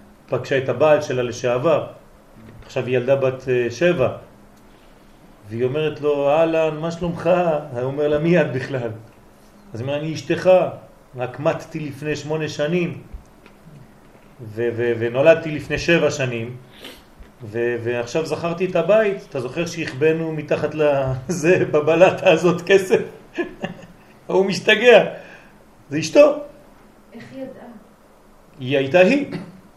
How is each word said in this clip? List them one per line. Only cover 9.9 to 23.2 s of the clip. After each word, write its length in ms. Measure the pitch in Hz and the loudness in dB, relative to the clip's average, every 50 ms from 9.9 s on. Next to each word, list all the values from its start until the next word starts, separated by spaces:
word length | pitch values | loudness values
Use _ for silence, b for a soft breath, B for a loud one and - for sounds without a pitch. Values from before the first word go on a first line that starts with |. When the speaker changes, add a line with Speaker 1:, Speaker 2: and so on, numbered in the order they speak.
| 143 147 | -6 -4
Speaker 1:
"אני 120 | 156 160 151 | -4 -6 -8
אשתך, 360 | 135 - - 170 - - 185 185 180 156 135 113 - - - - - - - - | -6 -4 -4 -4 0 4 4 6 6 4 0 -4 -10 -16 -20 -20 -20 -20 -18 -10
רק 240 | 123 123 123 - - | -8 -8 -8 -6 -4
מתתי 400 | 147 160 151 156 - - - 160 | -2 -2 -2 -2 -6 -12 -12 -10
לפני 360 | 151 139 - - 151 151 151 | -10 -10 -10 -8 -6 -6 -6
שמונה 320 | 147 - 147 156 160 156 143 | -6 -6 -6 -4 -4 -4 -6
שנים, 540 | - - 147 151 175 180 170 - - - - - - - - - - - - - - - - - - - - - - - - - - - - - - - | -4 -4 -2 -2 0 -2 -2 -4 -6 -10 -16 -18 -18 -20 -20 -20 -20 -20 -20 -20 -20 -20 -20 -20 -20 -20 -20 -20 -20 -20 -20 -20 -20 -20 -20 -20 -20 -20
ו-, 280 | 120 107 104 110 120 120 110 | -18 -12 -6 -4 -4 -2 -2
ו-, 160 | 113 120 120 117 107 | -2 0 0 0 0
ונולדתי 520 | 117 117 117 131 139 165 165 160 160 160 | -2 -2 0 4 6 6 6 6 2 -4
לפני 280 | 151 139 - - 151 139 | -8 -8 -6 -6 -6 -4
שבע 320 | - - 170 160 147 147 | 0 2 2 4 2 0
שנים." 460 | - - 131 123 120 113 113 123 131 - - B B B B B B B B B - - - - - - | 0 -2 -4 -4 -4 -6 -8 -10 -12 -16 -20 B B B B B B B B B -20 -20 -20 -20 -20 -18
ו-, 340 | 123 104 104 117 117 120 120 113 | -16 -8 -4 -2 -2 -2 -2 -2
ועכשיו 440 | 107 120 120 120 117 - - 160 160 | -4 -4 -4 -4 -4 -4 -4 -4 -4
זכרתי 400 | 143 147 - 165 170 170 170 190 | -4 -4 -4 -4 -6 -4 -4 -4
את 100 | 180 180 | -2 -2
הבית, 500 | 170 160 165 208 220 220 202 190 - - - | 0 2 4 4 4 2 2 -2 -4 -8 -10
אתה 120 | - 135 | -8 -8
זוכר 260 | 120 127 - 165 170 | -8 -6 -6 -6 -6
שהחבאנו 680 | 170 - 165 156 - 127 127 151 160 160 165 165 160 | -6 -6 -8 -8 -8 -4 0 2 2 2 0 -2 -4
מתחת 420 | 156 151 147 - 165 151 156 147 151 | -6 -8 -4 -4 -2 -2 -2 -4 0
לזה, 920 | 156 151 147 139 135 135 131 127 131 - - 165 139 147 165 180 147 180 | 0 2 2 2 2 0 -2 -4 -4 -6 -6 -4 0 2 2 2 2 2
<laughs> 80 | 123 | 0
בבלטה 580 | - 151 147 151 165 165 185 175 - - - 190 | 0 2 2 2 4 6 6 6 4 4 2 2
הזאת 320 | 165 160 170 175 165 - | 4 4 4 2 0 0
כסף? 380 | - - 196 190 - - 226 220 - - - - | 2 2 2 2 4 2 0 0 0 -4 -12 -18